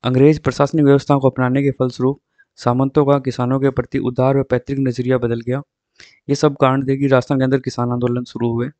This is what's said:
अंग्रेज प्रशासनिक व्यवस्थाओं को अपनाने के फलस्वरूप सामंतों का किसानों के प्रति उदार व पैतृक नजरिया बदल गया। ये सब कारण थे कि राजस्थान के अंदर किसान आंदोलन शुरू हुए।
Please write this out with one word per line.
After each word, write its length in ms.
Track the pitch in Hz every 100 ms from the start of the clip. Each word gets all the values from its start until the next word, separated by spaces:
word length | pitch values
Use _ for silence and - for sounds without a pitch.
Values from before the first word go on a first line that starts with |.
अंग्रेज 360 | 131 127 139 151
प्रशासनिक 460 | - - 143 165 143
व्यवस्थाओं 340 | 139 - 143
को 100 | 131
अपनाने 340 | 127 127 131
के 80 | 139
फलस्वरूप 500 | 127 131 - 127 143 _ _ _ _
सामंतों 500 | - 123 135 151 139
का 140 | 143
किसानों 400 | 131 120 123 135
के 100 | 135
प्रति 300 | 135 - 139
उदार 380 | 127 123 131 139
व 60 |
पैतृक 360 | 135 127 - 139
नजरिया 380 | 135 123 123 127
बदल 240 | 120 117
गया। 200 | 117 131 - _ _ _ - _ -
ये 60 | 143
सब 220 | 151 139
कारण 300 | 131 135 131
थे 100 | 135
कि 100 | 139
राजस्थान 300 | 131 - 135
के 60 |
अंदर 160 | 131 135
किसान 320 | 127 120 120
आंदोलन 320 | 123 123 123
शुरू 300 | 120 113 117
हुए। 160 | 117 123